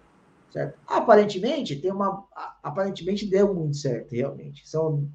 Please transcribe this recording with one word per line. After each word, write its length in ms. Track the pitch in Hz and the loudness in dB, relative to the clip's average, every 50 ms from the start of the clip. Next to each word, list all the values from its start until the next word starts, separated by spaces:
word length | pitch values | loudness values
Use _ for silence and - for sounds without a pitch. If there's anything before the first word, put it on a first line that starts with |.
| _ _ _ _ _ _ _ _ _ _ | _ _ _ _ _ _ _ _ _ _
Certo? 260 | - 147 143 143 - - - | -8 -6 -6 -6 -8 -12 -8
Aparentemente, 880 | - - 330 311 262 214 208 208 202 - 185 185 247 320 302 220 160 143 | -2 -2 2 6 8 8 8 8 4 0 -2 -2 -2 -2 -2 -2 -4 -6
tem 160 | - - 185 | -4 -4 -4
uma, 340 | 196 196 196 196 190 196 - _ | -2 0 -2 -2 -2 -4 -10 _
a-, 240 | - 151 151 - - _ | -16 -14 -14 -14 -14 _
aparentemente 640 | - 151 147 196 196 196 185 - 170 180 202 202 - | -12 -8 -4 -2 -2 -2 -4 -6 -4 -4 -4 -2 -2
deu 260 | 202 185 190 202 196 | 2 4 4 4 4
muito 240 | 190 170 160 151 143 | 2 0 -2 -2 -2
certo, 360 | - - 139 120 110 - - | -2 -2 -2 -2 -4 -6 -6
realmente. 540 | - 117 135 139 139 139 139 143 143 - - - | -4 -4 -4 -4 -4 -10 -14 -16 -18 -18 -14 -6
São, 420 | - 156 160 160 147 147 143 - | -2 -2 0 0 0 -2 -2 -4